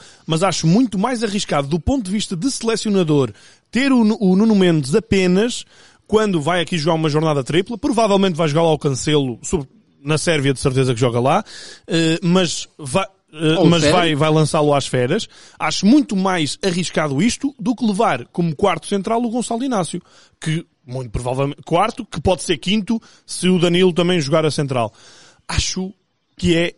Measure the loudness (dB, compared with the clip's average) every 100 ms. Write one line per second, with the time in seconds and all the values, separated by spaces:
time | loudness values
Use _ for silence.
0 | -12 -18 -4 0 0 0 2 4 2 0
1 | -4 -2 -4 -4 -2 -2 -2 -2 0 -2
2 | -2 -6 -4 -4 -4 -4 -4 -2 0 0
3 | 2 2 0 -6 -20 _ _ -2 2 4
4 | 4 2 2 4 4 4 4 2 2 -2
5 | 2 2 4 2 0 -4 -12 -20 -20 _
6 | _ 0 2 0 0 -2 -2 -2 0 0
7 | 0 0 0 -2 0 -2 -2 -4 -2 2
8 | 2 4 2 0 0 2 2 2 0 -2
9 | 0 0 0 -6 -4 -4 -6 _ _ _
10 | -4 -2 0 0 0 0 0 0 0 0
11 | 0 0 0 0 -2 -14 -20 -20 -4 0
12 | 0 0 2 2 2 -4 -10 -14 -4 -4
13 | -4 _ _ -2 0 4 4 4 4 2
14 | 2 0 2 2 2 2 2 0 0 -2
15 | 0 -2 -4 -16 -20 _ -6 0 4 4
16 | 4 -2 -2 -2 -4 -2 -4 -2 -4 -4
17 | -2 0 0 0 -6 -6 -6 -2 -2 0
18 | 0 -2 -4 -4 -4 0 0 -2 -4 -6
19 | -2 -2 -2 -4 -4 -6 -2 -2 -4 -8
20 | -14 _ _ _ -6 -6 -8 _ -12 -12
21 | -8 -6 -4 -2 -2 -4 -2 0 0 -4
22 | -10 -4 -2 -2 -2 -4 0 -2 -2 -4
23 | -6 _ -14 -2 0 2 2 4 2 2
24 | 0 0 0 0 0 -2 -2 -2 -4 -6
25 | -20 -20 -20 _ -6 -4 -2 -6 -8 -12
26 | _ _ _ -4 0 2 0